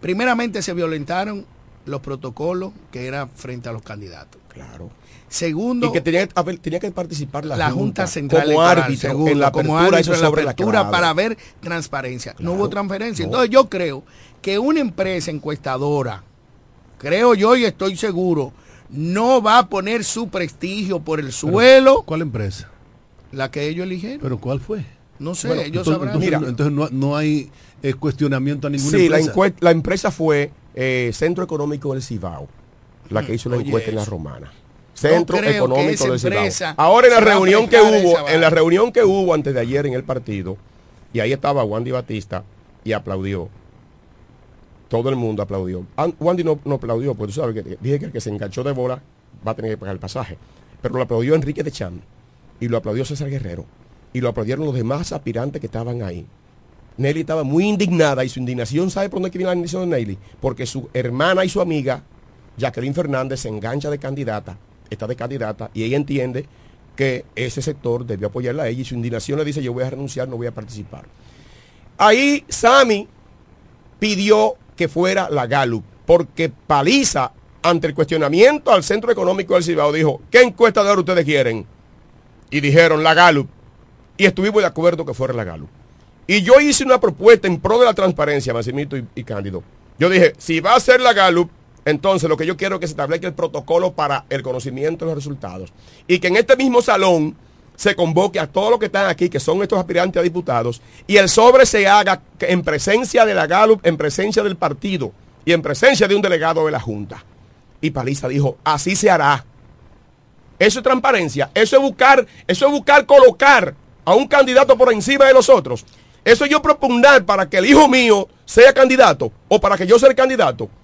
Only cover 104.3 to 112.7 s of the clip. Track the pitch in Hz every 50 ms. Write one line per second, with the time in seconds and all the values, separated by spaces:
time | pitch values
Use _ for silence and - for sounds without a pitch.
104.3 | 214 220 208 208 185 170 - 156 147 135 - 196 190 170 135 101 - _ - _
105.3 | _ _ _ - 170 170 160 151 147 - - 262 277 196 214 196 196 202 202 196
106.3 | 180 165 156 160 165 160 156 156 151 127 98 117 107 104 104 95 - - - _
107.3 | _ _ - _ _ _ _ _ _ _ - 156 - 139 123 127 143 139 - 127
108.3 | 131 143 143 139 120 _ _ 156 156 143 - 180 196 196 - 208 185 165 143 143
109.3 | 147 123 - - _ _ _ _ - _ _ - _ _ _ _ _ _ _ _
110.3 | _ _ _ _ _ _ 180 220 214 254 226 262 262 254 226 269 254 208 175 151
111.3 | - - 175 - - 202 220 214 - 269 277 277 185 - 254 262 277 269 226 -
112.3 | _ - - - 185 185 - 277